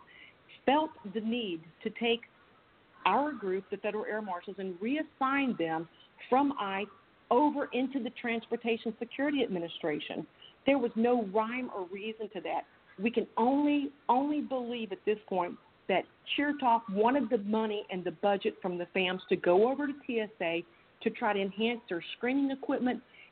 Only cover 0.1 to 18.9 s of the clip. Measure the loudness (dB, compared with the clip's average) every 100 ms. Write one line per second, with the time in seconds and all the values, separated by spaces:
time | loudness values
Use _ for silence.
0.1 | -20 -20 -20 -20 -4 2 2 2 -6 -8
1.1 | -6 -2 -2 -4 -6 -10 -8 -8 -2 0
2.1 | 0 -4 _ -20 _ _ _ _ 0 4
3.1 | 4 2 -2 -2 -2 -4 -6 -4 -4 -4
4.1 | -4 -4 -8 -8 -8 -8 -4 -2 -2 -4
5.1 | -2 0 2 0 0 0 -2 -4 -14 -20
6.1 | -12 2 4 4 0 -4 -4 -6 -12 _
7.1 | _ 2 4 4 2 -2 -2 -2 -2 -6
8.1 | -6 -4 -4 -4 -4 -2 -2 -2 -6 -8
9.1 | -2 0 0 0 -2 -6 -4 -4 -2 -4
10.1 | -8 -10 -14 -20 -2 2 4 2 2 2
11.1 | 2 2 0 0 -4 -6 -8 -8 -8 -10
12.1 | -8 -10 -8 -6 -6 -6 -18 -20 -4 0
13.1 | 0 -2 2 2 4 4 2 -2 -4 0
14.1 | 2 2 -2 -2 -4 -4 -6 -6 -4 -2
15.1 | -2 -2 -2 -2 -6 -18 _ 0 0 0
16.1 | _ -6 -2 0 2 4 2 2 2 4
17.1 | 4 2 -2 0 0 0 -4 -6 -6 -6
18.1 | 0 2 2 0 -4 -4 -4 -2